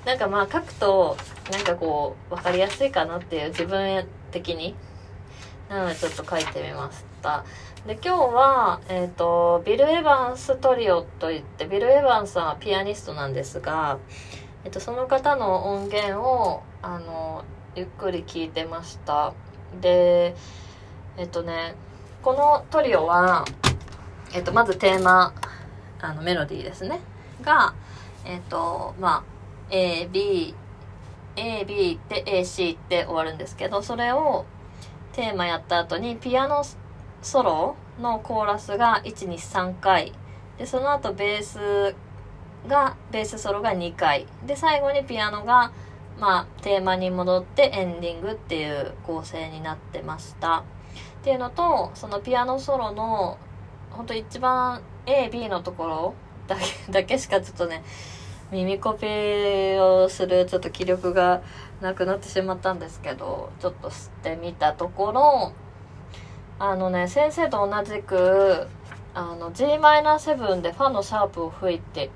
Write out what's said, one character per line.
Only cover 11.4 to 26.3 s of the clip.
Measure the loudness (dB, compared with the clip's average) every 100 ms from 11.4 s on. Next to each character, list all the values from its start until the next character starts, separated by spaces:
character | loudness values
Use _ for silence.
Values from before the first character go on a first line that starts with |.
て、 | -8 -10
ビ | -2 0
ル・ | 6
エ | 6
ヴ | 8
ァ | 4
ン | 2
ス |
さ | -2
ん | -2
は | -4
ピ | 0
ア | 0
ニ | 0
ス | -6 -8
ト |
な | -8 -6
ん |
で | -4
す | -6 -6
が、 | -4 -2 0 -2 -8 -16 -16 -16 -16 -16
え | -12
っ |
と、 | -10
そ | -8
の | -4 0
方 | 2 4 2
の | 2 2 0
音 | -4 -2
源 | -2 -2 0
を、 | 2 4 2 0 -8 -14
あ | -10 -10
の、 | -8 -8 -8 -8 -12 -16 -14
ゆ | -10
っ | -10
く | -6 -4
り | -4
聴 | -6 -6
い | -6
て | -6 -6
ま | -8
し | -10 -14
た。 | -2 0 0 -4 -16 -18 -16 0
で、 | 6 8 8 6 4 -2 -14 -16 -18 -18 -20 -18 -18 -12
え |
っ | -8
と | -6
ね、 | -4 -6 -6 -10 -18 -20 -20 -2
こ | 0
の | 6 6 6 4
ト | 2
リ | 4
オ | 4 4
は、 | 6 6 4 0 0 0 0 -6 -14 -16 -16 -8
え | -6
っ |
と、 | 0
ま | 4 4
ず | 6
テ | 4 6
ー |
マ、 | 8 8 6 2 -12 -12 -16 -16 -18 -12
あ | -10
の、 | -6
メ | -2